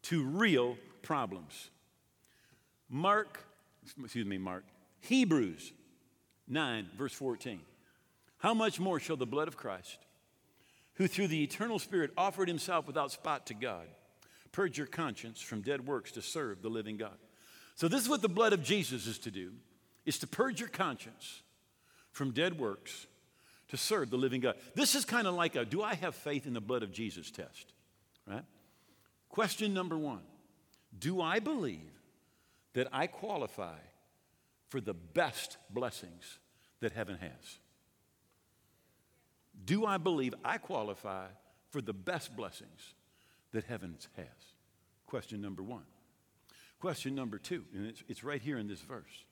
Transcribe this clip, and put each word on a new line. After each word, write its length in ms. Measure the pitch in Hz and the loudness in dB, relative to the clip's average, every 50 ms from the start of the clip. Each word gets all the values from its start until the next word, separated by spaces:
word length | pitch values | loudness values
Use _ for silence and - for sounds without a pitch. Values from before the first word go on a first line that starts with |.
to 220 | - - 170 165 139 | 0 2 2 4 4
real 520 | 131 151 190 226 214 165 127 123 123 123 117 - - - - | 4 4 6 6 8 8 8 6 4 2 -4 -10 -18 -20 -18
problems. 680 | - - 160 143 123 98 95 90 80 73 - - - - _ _ _ _ _ _ _ _ _ _ _ _ _ _ _ _ - _ _ _ _ _ _ _ | -4 0 0 0 0 -2 -4 -8 -10 -12 -14 -16 -16 -16 _ _ _ _ _ _ _ _ _ _ _ _ _ _ _ _ -20 _ _ _ _ _ _ _
Mark, 520 | 127 139 170 196 208 214 208 151 - - - - - _ _ _ _ _ - | -4 2 4 6 6 6 4 0 -8 -16 -18 -18 -20 _ _ _ _ _ -20
excuse 420 | 131 - - 131 113 - 120 110 | -18 -14 -12 -12 -6 -2 -2 0
me, 120 | 98 98 95 | 0 0 -2
Mark, 260 | 92 95 90 92 - - - - _ _ _ _ | -2 -4 -4 -6 -8 -14 -20 -20 _ _ _ _
Hebrews 720 | - - 240 262 254 196 160 147 113 92 80 73 - - - - - - _ _ _ _ _ _ _ _ _ _ _ | 0 4 6 6 8 8 8 6 6 4 0 -6 -12 -16 -16 -18 -20 -20 _ _ _ _ _ _ _ _ _ _ _
nine, 440 | - 123 156 156 131 117 110 101 85 90 98 | -4 -2 0 0 0 0 -2 -4 -6 -6 -4
verse 140 | 135 135 | -4 -4
fourteen. 480 | - - 139 131 120 110 - 127 107 87 78 - - _ _ _ _ _ _ _ _ _ _ _ _ _ | -4 -4 -2 -2 -2 -2 -4 -8 -8 -8 -12 -16 -20 _ _ _ _ _ _ _ _ _ _ _ _ _
"How 140 | - 196 | 2 4
much 260 | 233 220 220 214 - - | 6 6 4 4 2 2
more 220 | 180 190 175 147 | 2 2 2 0
shall 160 | - - 165 | 2 0 0
the 100 | 139 127 | 0 0
blood 220 | 117 120 147 156 165 | 0 2 0 0 0
of 80 | - | -2
Christ, 420 | - - 120 95 90 92 - - - - _ _ _ _ _ _ _ _ _ _ _ _ _ _ _ _ _ _ | -8 -8 -8 -8 -8 -10 -14 -16 -16 -18 _ _ _ _ _ _ _ _ _ _ _ _ _ _ _ _ _ _
who 120 | - 190 | 2 2
through 220 | 180 - - 202 180 | 2 4 4 2 4
the 140 | 156 156 | 4 2
eternal 360 | 147 - - - 208 233 226 185 | 2 0 0 -2 0 0 0 0
Spirit 320 | - - 196 180 160 139 - - | -2 2 2 2 2 2 2 2
offered 300 | 185 196 190 190 190 175 | 2 2 4 2 2 2
himself 380 | 175 151 - - 180 165 143 | 2 0 0 2 2 2 2
without 260 | 147 135 156 143 139 | 2 0 0 0 0
spot 340 | - - - 165 147 131 - | -4 -4 -2 0 0 0 -2
to 80 | - 117 | -8 -6
God, 320 | 104 120 123 104 87 82 82 82 - - _ _ _ - - - - - - | -4 -2 -2 -2 -4 -8 -12 -16 -20 -20 _ _ _ -20 -20 -20 -20 -20 -8
purge 240 | - - 196 180 131 | -2 0 0 0 0
your 120 | - 151 - | -2 -4 -4
conscience 520 | - - 165 143 107 - - 113 110 - | -2 -2 -2 -2 -2 -4 -10 -12 -12 -12
from 220 | - - 120 107 | -10 -6 -6 -4
dead 240 | 101 127 143 139 123 | 0 0 0 0 0
works 240 | 139 143 123 - - | 0 -2 -2 -2 -4
to 80 | - 117 | -10 -8
serve 420 | 101 - - 160 147 117 101 90 | -6 -4 -4 -2 -2 -2 -4 -4
the 60 | 92 113 | -4 -2
living 280 | 113 113 107 107 107 | -2 -2 -2 -4 -4
God?" 200 | 104 110 104 95 - - - _ _ - - - - - - - | -6 -6 -8 -8 -14 -20 -20 _ _ -20 -20 -20 -20 -20 -20 -4
So 120 | - 160 170 | 2 2 4
this 140 | 196 277 | 4 4
is 60 | 226 240 | 4 4
what 140 | 302 262 | 4 4
the 60 | 185 214 | 4 2
blood 240 | 170 196 226 220 | 4 6 6 6
of 100 | 202 180 | 6 4
Jesus 440 | 143 120 196 208 165 123 127 120 98 | 4 4 4 4 4 0 -2 -2 -2
is 120 | 117 110 - | -4 -4 -4
to 100 | - 113 | -6 -8
do, 240 | 98 95 92 92 104 123 - _ _ _ _ _ _ _ _ | -6 -6 -8 -8 -10 -14 -20 _ _ _ _ _ _ _ _
is 140 | 160 139 - | -2 -2 -2
to 80 | - | -2
purge 340 | 127 - - 254 262 226 151 | -6 2 2 2 2 2 -2
your 80 | 240 208 | -6 -6
conscience 760 | - - 190 165 127 - - 113 113 - - - - - - _ _ _ _ _ _ _ _ _ _ - - _ | -2 0 0 0 0 -4 -8 -16 -16 -14 -14 -14 -14 -16 -18 _ _ _ _ _ _ _ _ _ _ -20 -20 _
from 220 | _ - 143 135 | _ -2 -2 0
dead 260 | 120 127 165 180 180 160 | 4 4 4 4 4 2
works 480 | 131 107 98 - - - - - - - - _ _ _ _ _ _ - - - _ - | 0 -2 -2 -4 -8 -12 -12 -12 -12 -16 -20 _ _ _ _ _ _ -20 -20 -20 _ -8
to 80 | - | -4
serve 340 | - - - 214 202 147 117 | -2 0 2 2 2 2 2
the 80 | 117 127 | 2 4
living 220 | 131 131 120 131 | 4 4 4 4
God. 180 | 123 127 - - - - - | 2 2 2 2 -6 -6 2
This 220 | - 294 - - | 4 4 6 6
is 80 | 277 220 | 4 2
kinda 260 | - 214 240 226 190 | 2 2 4 4 4
like 240 | 180 175 170 165 - | 4 4 2 4 4
a, 100 | 135 120 | 2 0
"Do 180 | 107 131 180 | 2 2 0
I 120 | 214 214 220 | 2 2 0
have 200 | 156 180 175 139 | 0 0 -2 -4
faith 320 | - - 151 147 139 123 | -4 -4 -2 -2 -2 -2
in 60 | 143 | -2
the 80 | 120 117 | -4 -4
blood 220 | 104 104 127 123 | -2 0 0 0
of 100 | 110 101 | 0 -2
Jesus?" 380 | 92 98 113 107 95 85 80 - | -4 -4 -4 -4 -4 -6 -12 -12
test, 420 | - - - - - - - - - _ _ _ _ _ _ _ _ _ _ | -10 -12 -12 -12 -14 -20 -20 -20 -20 _ _ _ _ _ _ _ _ _ _
right? 180 | 101 98 117 175 - _ - _ _ _ _ _ _ _ _ _ _ _ _ _ _ | -10 -10 -10 -10 -12 _ -20 _ _ _ _ _ _ _ _ _ _ _ _ _ _
Question 420 | - - 220 190 - - 214 208 | 2 2 2 2 2 0 0 2
number 240 | 196 185 185 175 160 | 2 2 0 0 0
one, 260 | 160 151 147 123 92 82 - - - - _ _ _ _ _ _ _ _ _ - | 0 0 -2 -4 -6 -10 -16 -20 -20 -20 _ _ _ _ _ _ _ _ _ -14
do 260 | 95 87 147 185 185 | -4 -2 0 2 2
I 160 | 170 160 180 226 | 2 4 2 2
believe 520 | 214 285 311 262 180 127 92 78 80 78 - - _ _ _ _ _ _ _ _ _ _ _ _ _ _ _ | 2 2 0 0 0 -2 -2 -4 -10 -16 -20 -20 _ _ _ _ _ _ _ _ _ _ _ _ _ _ _
that 120 | 127 131 - | 0 0 2
I 140 | - 131 156 | 2 0 0
qualify 720 | 180 - - - 220 208 165 131 104 - - 98 85 80 76 76 - _ _ _ _ _ _ _ _ _ _ _ _ _ _ _ _ | 0 -2 -6 -6 -4 -2 -2 -2 -4 -4 -8 -8 -8 -8 -14 -16 -20 _ _ _ _ _ _ _ _ _ _ _ _ _ _ _ _
for 120 | - 135 | -6 -4
the 140 | 104 107 95 | -2 -2 -6
best 600 | 85 85 85 78 165 170 143 107 - - - - - - - | -6 -8 0 2 2 2 2 0 -4 -8 -8 -10 -16 -16 -6
blessings 680 | 95 123 127 117 - - - 87 82 87 - - - - _ _ _ _ _ _ _ _ | -4 -2 -2 -2 -4 -8 -14 -14 -16 -16 -16 -18 -18 -18 _ _ _ _ _ _ _ _
that 120 | 117 110 | -4 -2
heaven 240 | - 113 107 90 98 82 | -2 -2 -4 -4 -4 -8
has? 400 | 92 80 64 - - - - - _ _ _ _ _ _ _ _ _ _ _ _ _ _ _ _ _ _ _ _ _ _ _ _ _ _ _ _ _ _ _ _ _ _ _ _ _ _ _ 98 95 | -8 -10 -12 -14 -18 -18 -20 -20 _ _ _ _ _ _ _ _ _ _ _ _ _ _ _ _ _ _ _ _ _ _ _ _ _ _ _ _ _ _ _ _ _ _ _ _ _ _ _ -14 0
Do 220 | 90 175 208 220 | 2 2 4 4
I 120 | 214 196 185 | 2 2 2
believe 360 | 160 190 170 151 131 123 107 - - | 4 4 4 4 2 2 0 -2 0
I 140 | 120 120 - | 0 0 0
qualify 680 | - - 190 135 107 104 98 - - 104 95 95 92 95 95 - _ _ _ _ _ _ | -2 -4 -2 -2 -2 -2 -4 -6 -6 -6 -6 -6 -8 -10 -16 -20 _ _ _ _ _ _
for 100 | - 147 | -8 -6
the 120 | 117 101 | -4 -4
best 420 | 104 98 92 - 180 160 - - 120 | -6 -6 -4 -4 -4 -4 -4 -8 -10
blessings 600 | 107 113 90 - - - - - - - - - _ _ _ _ _ _ _ _ _ _ _ | -8 -8 -8 -10 -14 -18 -20 -20 -20 -20 -20 -20 _ _ _ _ _ _ _ _ _ _ _
that 120 | - 113 - | -4 -4 -4
heaven 320 | - 120 107 98 90 80 76 - - _ | -4 -8 -8 -8 -10 -12 -12 -16 -16 _
has? 380 | - 87 65 - _ - - _ _ _ _ _ _ _ _ _ _ _ | -14 -14 -14 -16 _ -20 -20 _ _ _ _ _ _ _ _ _ _ _
Question 340 | - - 123 104 - 113 104 | -8 -8 -8 -6 -6 -8 -8
number 220 | 101 101 95 95 | -6 -8 -8 -8
one. 220 | 95 104 123 101 71 - _ _ _ _ _ _ _ _ _ _ _ _ - - - - _ _ | -10 -10 -10 -12 -14 -20 _ _ _ _ _ _ _ _ _ _ _ _ -20 -20 -20 -20 _ _
Question 340 | - 180 156 - - 135 139 | -2 -2 -2 -2 -2 -2 -2
number 240 | 135 131 117 101 98 | -2 -2 -2 -4 -6
two, 260 | - - 180 165 90 - | -4 -4 -6 -6 -6 -8
and 140 | - 95 101 | -8 -6 -6
it's, 160 | 110 113 - - - | -6 -8 -12 -10 -10
it's 160 | 117 - - | -10 -8 -6
right 180 | 139 147 139 | -4 -4 -4
here 160 | 110 147 143 123 | -2 -2 -2 -2
in 80 | 107 | -2
this 140 | 104 101 87 | -4 -6 -8
verse. 440 | - - 135 110 - - - - - _ | -10 -12 -12 -12 -12 -16 -20 -20 -20 _